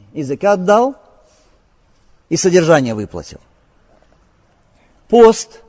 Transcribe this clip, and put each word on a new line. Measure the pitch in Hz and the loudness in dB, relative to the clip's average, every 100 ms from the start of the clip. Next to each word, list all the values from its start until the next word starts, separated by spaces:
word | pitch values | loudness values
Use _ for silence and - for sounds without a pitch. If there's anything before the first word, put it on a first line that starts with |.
| _ | _
И | - | -12
закат | 135 143 196 202 180 | -10 -4 -2 -2 0
дал, | 214 254 269 _ _ _ _ _ _ _ _ _ _ _ _ - | 0 -2 -6 _ _ _ _ _ _ _ _ _ _ _ _ -10
и | 165 | -6
содержание | 185 180 160 156 127 107 | 0 0 2 0 -2 -8
выплатил. | 101 85 76 76 _ _ _ _ _ _ _ _ _ _ _ _ _ _ _ _ _ | -12 -14 -18 -20 _ _ _ _ _ _ _ _ _ _ _ _ _ _ _ _ _
Пост. | 233 226 226 - - | 4 4 4 -6 -20